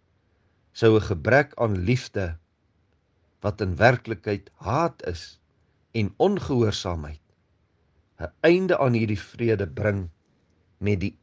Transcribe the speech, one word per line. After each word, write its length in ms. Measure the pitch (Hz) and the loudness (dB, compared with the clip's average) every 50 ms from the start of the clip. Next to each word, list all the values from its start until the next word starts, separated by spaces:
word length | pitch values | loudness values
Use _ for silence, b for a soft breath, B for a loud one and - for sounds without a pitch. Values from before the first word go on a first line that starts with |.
| _ _ _ _ _ _ _ _ _ _ _ _ _ _ - | _ _ _ _ _ _ _ _ _ _ _ _ _ _ -2
sou 220 | - 117 110 110 | 2 4 6 6
'n 80 | 107 90 | 4 2
gebrek 480 | - 101 80 71 107 120 143 147 - - - | 0 -4 -2 2 4 4 4 4 2 -2 -2
aan 160 | 120 110 101 92 90 | -2 0 0 0 0
liefde, 520 | 101 127 127 - - - 104 95 82 82 - _ _ _ _ _ _ _ _ _ _ _ _ _ _ _ _ _ _ _ _ - | 0 0 0 -2 -6 -6 -6 -6 -6 -8 -10 _ _ _ _ _ _ _ _ _ _ _ _ _ _ _ _ _ _ _ _ -6
wat 180 | 104 101 - | -4 -4 -2
in 140 | 107 98 87 | -4 -4 2
werklikheid 720 | - 104 123 127 123 - 117 110 90 - 107 104 98 - - _ | 4 6 6 6 4 -2 -6 -8 -6 -4 -4 -4 -4 -6 -12 _
haat 480 | - - 92 117 151 170 160 - - - | -10 -6 -4 -2 -2 -2 -2 -4 -6 -8
is 340 | - 87 - - - - _ _ _ _ _ _ _ _ _ _ _ | -8 -8 -8 -12 -18 -20 _ _ _ _ _ _ _ _ _ _ _
en 220 | - 117 104 95 101 | -4 -4 -4 -4 0
ongehoorsaamheid, 1040 | - 156 196 208 175 - - 139 120 113 107 101 - - 95 87 80 73 76 76 - _ _ _ _ _ _ _ _ _ _ _ _ _ _ _ _ _ _ _ - | 0 0 2 2 0 -2 -2 0 2 2 0 0 -2 -6 -6 -6 -8 -8 -12 -14 -16 _ _ _ _ _ _ _ _ _ _ _ _ _ _ _ _ _ _ _ -14
'n 120 | - 87 - _ | -14 -14 -6 _
einde 360 | - 165 175 185 190 180 175 | 2 2 4 2 2 0 0
aan 160 | - 139 127 120 | 0 2 0 0
hierdie 260 | 113 113 107 107 92 | 0 0 -2 -4 -6
vrede 480 | - - - - 120 113 110 95 101 | -8 -12 -8 -4 -2 0 0 0 -2
bring 420 | 87 - - 107 107 101 101 92 85 - _ _ _ _ _ _ _ _ _ _ _ _ - | -6 -6 -4 -2 -2 -2 -2 -6 -10 -14 _ _ _ _ _ _ _ _ _ _ _ _ -6
met 180 | 95 101 104 92 | -2 -2 -2 -2
die 160 | 95 101 - _ | -2 -6 -8 _